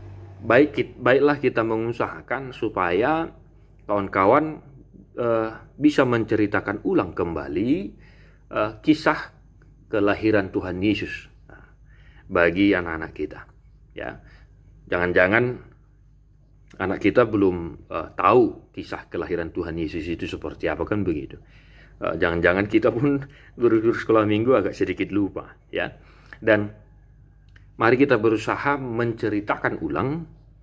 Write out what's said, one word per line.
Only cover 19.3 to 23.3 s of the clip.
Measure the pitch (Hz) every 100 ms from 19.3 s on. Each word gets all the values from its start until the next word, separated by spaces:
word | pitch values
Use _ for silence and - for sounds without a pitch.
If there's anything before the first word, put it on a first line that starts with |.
| 85 82
Tuhan | 87 85 82
Yesus | 78 85
itu | 80 80 87
seperti | 85 80 - 82
apa, | 78
kan | 80 104
begitu. | 92 76 65 - - - - - - -
Eh, | 87 82
jangan-jangan | 87 85 87 92 101
kita | 110 117
pun | 117 143 139 139